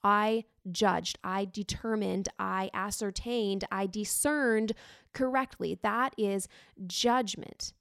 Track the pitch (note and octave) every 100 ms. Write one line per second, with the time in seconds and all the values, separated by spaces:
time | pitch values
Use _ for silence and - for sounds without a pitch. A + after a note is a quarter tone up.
0 | G3+ G#3 G#3+ A3+ A3 _ F#3 E3+ G#3 E3+
1 | F3 - F#3 F#3+ G3+ - G3+ - A3+ A3
2 | F#3+ F#3+ F#3+ - F#3+ F#3+ F#3+ - G3+ G3+
3 | G#3 F#3+ A#3 A#3+ G3+ G3 - F#3+ G3 G#3
4 | G#3 - D4 D4+ B3+ A3 A3 A3 - -
5 | _ - C4 C4 C4 - E3 - G#3+ A3
6 | C4 - G#3 G3 - - - - F#3 -
7 | A#3+ B3 G#3+ - - - - _